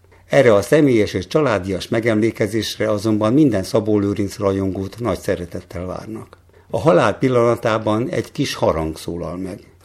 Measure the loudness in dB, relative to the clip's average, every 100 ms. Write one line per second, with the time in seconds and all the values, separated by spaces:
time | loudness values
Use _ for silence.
0 | _ _ 0 4 6 4 4 4 4 4
1 | 2 -2 -2 0 0 0 -2 -6 -4 -2
2 | 0 2 0 0 -2 -2 -4 -4 -2 0
3 | 0 0 2 4 4 2 0 0 2 2
4 | 0 -2 -4 -2 -2 0 -2 -4 -8 -6
5 | -4 -4 -2 -4 -6 -12 -12 -10 -10 -10
6 | -10 -14 -16 -20 _ -20 _ -2 4 4
7 | 4 2 2 4 2 2 0 0 0 -2
8 | -2 -4 -6 -4 -6 0 0 0 -4 -8
9 | -10 -8 -8 -8 -10 -12 -18 _